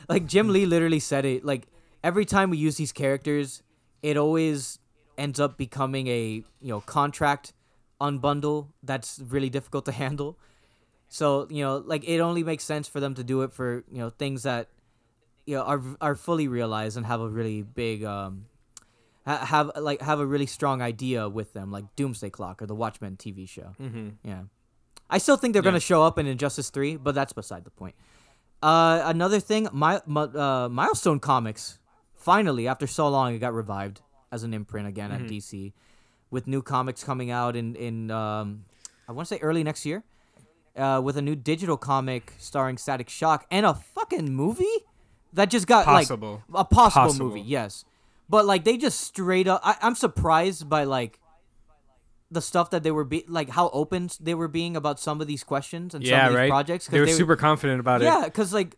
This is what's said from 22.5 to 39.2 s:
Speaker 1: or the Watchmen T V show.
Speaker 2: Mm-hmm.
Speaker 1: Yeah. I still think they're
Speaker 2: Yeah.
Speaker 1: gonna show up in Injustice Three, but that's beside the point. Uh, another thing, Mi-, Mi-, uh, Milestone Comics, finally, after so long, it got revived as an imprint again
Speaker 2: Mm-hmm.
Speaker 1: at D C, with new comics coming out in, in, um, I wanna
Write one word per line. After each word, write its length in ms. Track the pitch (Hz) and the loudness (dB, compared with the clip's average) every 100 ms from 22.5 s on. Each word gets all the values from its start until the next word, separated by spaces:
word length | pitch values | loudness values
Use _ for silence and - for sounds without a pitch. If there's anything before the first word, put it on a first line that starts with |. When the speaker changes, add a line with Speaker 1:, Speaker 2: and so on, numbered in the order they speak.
| 92 | -12
Speaker 1:
or 60 | 104 | -10
the 80 | |
Watchmen 420 | 107 110 - 101 95 | -6 -6 -6 -12 -12
T 140 | 113 | -14
V 160 | 95 95 | -14 -16
show. 280 | - 92 101 | -16 -18 -14
Speaker 2:
Mm-hmm. 280 | 135 113 107 107 | -12 -12 -12 -14
Speaker 1:
Yeah. 180 | 110 92 98 _ _ _ _ - - | -14 -12 -14 _ _ _ _ -18 -2
I 100 | 196 | 0
still 180 | - 269 | 4 4
think 160 | 247 | 4
they're 80 | 208 | 4
Speaker 2:
Yeah. 80 | 185 | 4
Speaker 1:
gonna 100 | 175 | 2
show 220 | - 170 | 4 6
up 160 | 160 165 | 6 4
in 80 | 143 | -2
Injustice 420 | 127 143 - 127 | -2 -4 -4 -6
Three, 260 | 139 143 156 | -4 -4 -4
but 180 | 139 | -2
that's 180 | 139 135 | -2 -2
beside 320 | - - 87 | -6 -12 -14
the 60 | 87 | -16
point. 240 | - 92 - _ _ _ _ _ - | -16 -16 -16 _ _ _ _ _ 0
Uh, 420 | 156 165 165 165 | 4 6 6 4
another 340 | 156 165 185 208 | 2 0 2 0
thing, 280 | - 214 214 | 0 -2 0
Mi-, 280 | 139 156 196 156 | 0 2 2 -2
Mi-, 140 | 147 151 | -2 -2
uh, 340 | 143 143 131 123 | -2 0 0 -2
Milestone 520 | 123 214 - 185 143 | -2 0 0 0 0
Comics, 580 | 139 127 113 110 - - _ _ _ _ | 2 0 0 -8 -14 -16 _ _ _ _
finally, 500 | - 196 196 123 120 | 2 4 4 0 -2
after 200 | 131 139 | -4 -4
so 200 | - 147 | 0 2
long, 240 | 139 127 | 2 0
it 40 | 117 | -2
got 160 | 120 | -4
revived 480 | 113 107 98 101 101 _ _ - | -4 -6 -6 -8 -10 _ _ -12
as 100 | 117 | -10
an 100 | 117 | -8
imprint 360 | 110 104 110 104 | -8 -8 -10 -8
again 240 | 101 104 | -10 -8
Speaker 2:
Mm-hmm. 100 | 127 | -8
Speaker 1:
at 40 | 117 | -8
D 100 | 107 | -10
C, 320 | - 98 98 - _ _ _ _ - | -12 -12 -14 -16 _ _ _ _ -8
with 160 | 127 127 | -8 -4
new 120 | 135 | -4
comics 420 | 127 131 127 123 | -2 -2 -2 -6
coming 260 | - 127 123 | -6 -6 -4
out 240 | 120 120 | -2 -2
in, 220 | 117 117 120 | -2 -6 -6
in, 340 | 120 113 110 | -8 -6 -6
um, 540 | 110 107 107 104 107 95 _ - _ - | -4 -4 -4 -6 -10 -16 _ -20 _ -14
I 40 | |
wanna 140 | 120 | -12